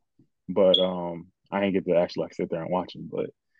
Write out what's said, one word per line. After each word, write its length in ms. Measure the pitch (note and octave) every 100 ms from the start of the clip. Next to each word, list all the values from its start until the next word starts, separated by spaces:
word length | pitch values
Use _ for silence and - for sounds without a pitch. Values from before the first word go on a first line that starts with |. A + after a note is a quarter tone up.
| _ _ _ _ -
But, 300 | F#2 F#2+ F#2
um, 480 | F#2 F2+ F2 E2+ F2 _ -
I 80 | G2
didn't 140 | G2+
get 120 | F#2+ F2
to 100 | E2+
actually, 260 | F2 -
like, 100 | D#2
sit 160 | - F2+
there 120 | E2+
and 80 | D#2+
watch 220 | F2+ F2+ -
him. 120 | -
But, 180 | F2+ - - _ _